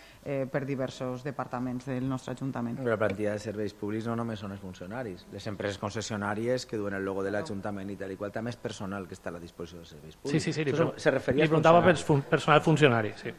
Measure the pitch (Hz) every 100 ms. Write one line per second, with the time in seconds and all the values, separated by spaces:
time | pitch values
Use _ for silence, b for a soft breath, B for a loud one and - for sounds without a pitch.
0 | b b - 139 131 143 139 131 127 -
1 | 127 127 139 127 127 123 127 123 139 127
2 | 131 131 - 127 135 123 117 127 120 107
3 | 104 98 104 104 110 101 104 - 104 110
4 | 117 117 117 107 101 98 92 - 90 123
5 | 113 87 - 98 110 98 101 95 104 110
6 | - 104 101 104 117 127 - 110 101 98
7 | 98 98 98 104 101 98 104 101 98 95
8 | 95 95 101 110 120 110 104 110 95 101
9 | 85 95 92 85 85 - 85 85 85 76
10 | 78 - 139 151 165 147 143 147 151 -
11 | 151 131 - 135 156 160 160 170 175 151
12 | - 143 - 156 - 147 165 143 147 117
13 | 104 - 120